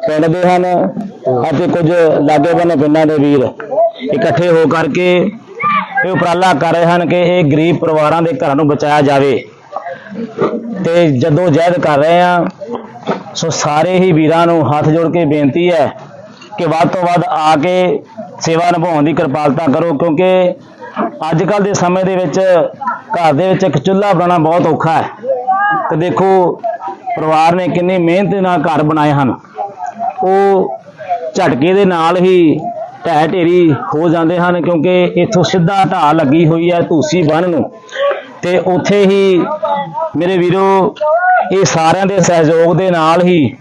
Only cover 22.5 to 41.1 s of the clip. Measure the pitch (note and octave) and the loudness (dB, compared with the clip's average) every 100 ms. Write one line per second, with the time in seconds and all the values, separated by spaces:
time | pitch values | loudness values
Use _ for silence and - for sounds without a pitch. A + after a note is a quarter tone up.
22.5 | F3 C#3+ - - - - - D#3+ C#3+ F#3 | 2 2 -4 -8 -8 -8 -2 0 2 2
23.5 | F#3+ F#3+ D#3 D#3+ F#3+ G3+ F3+ F3 F3 D#3 | 2 0 0 0 0 2 2 2 2 2
24.5 | E3+ E3 C#3+ D#3+ D3+ A2 - A#3+ C4 B3+ | 2 0 0 0 0 -2 -8 -6 -4 -2
25.5 | F#4+ G#4 G4+ E4 - F3 - F#3+ F#3+ F3 | -2 0 -2 -2 -2 -2 0 2 2 2
26.5 | - E5+ - - - - - D#3 D#3 D#3+ | -2 -6 -8 -10 -12 -8 -6 0 2 2
27.5 | F3 F3+ - F3+ F#3+ E3+ F3 G3 G3 F#3 | 2 -2 -2 0 0 2 0 0 0 0
28.5 | F3+ D3+ D3+ D3+ D#3 D3+ C#3+ C3+ - - | 0 0 0 0 0 2 2 0 -4 -10
29.5 | - - - - - - - C5 F#4+ G4 | -12 -12 -10 -14 -8 -8 -4 0 2 2
30.5 | G4 - E5 - - D5 F5 - - F3+ | 2 -2 -6 -16 -18 -8 -6 -6 -2 -2
31.5 | B2 D#3 F#3+ G3 F3 E3 F3+ F#3 F3+ E3 | 0 0 2 2 2 0 2 2 4 4
32.5 | C#3+ - - - - F5 D3 D#3 F#3 E3+ | 2 -4 -10 -14 -10 -2 0 0 0 2
33.5 | F3+ E3+ D3 - D3+ E3+ E3+ E3 F3 F3 | 2 2 0 -2 -2 0 0 0 0 0
34.5 | F3 D#3+ F3 F#3 F3+ F3 - F3 F3+ E3+ | 0 0 0 2 2 2 0 0 0 0
35.5 | F#3+ E3+ G3 F#3 F#3 D3+ D#3+ D3 D#3 E3 | 0 0 2 0 2 2 2 2 2 2
36.5 | E3 E3+ E3+ - E3 C3+ E3+ D3+ D#3 F3+ | 2 0 0 0 0 0 0 0 0 0
37.5 | D#3+ A2 - - - - - - - F3+ | -2 -4 -10 -16 -4 -4 -4 -10 -10 -4
38.5 | F3+ F3+ F3+ - G3+ G3 G3 G3 F#3 G3 | -2 0 -2 0 2 2 2 2 2 0
39.5 | - - A#3 C#4 D4+ D#4+ C#3 F3 F#3+ F3 | -4 -4 -4 -6 -6 -6 -4 -2 0 0
40.5 | F#3 G3 F#3+ F3+ - D4+ | 0 2 2 0 -2 -2